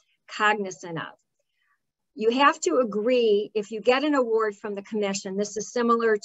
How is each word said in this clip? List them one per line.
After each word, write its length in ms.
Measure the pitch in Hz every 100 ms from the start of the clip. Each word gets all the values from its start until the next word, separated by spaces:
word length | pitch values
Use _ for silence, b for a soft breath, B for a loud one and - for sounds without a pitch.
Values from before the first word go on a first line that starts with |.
| _ _ -
cognizant 720 | - 214 220 190 180 180 160
of? 160 | 90 - _ _ _ _ _ _ _ _ _
You 180 | - 220
have 280 | 254 285 330
to 180 | 370 285
agree, 720 | 240 202 220 254 226 202 214 214
if 160 | 202
you 80 | 220
get 240 | 214 254
an 120 | 302 277
award 420 | 233 220 214 208
from 180 | 214 196
the 60 |
commission, 560 | 196 220 202 196 202 190
this 180 | 202 214
is 160 | 202
similar 460 | 247 233 233 226 214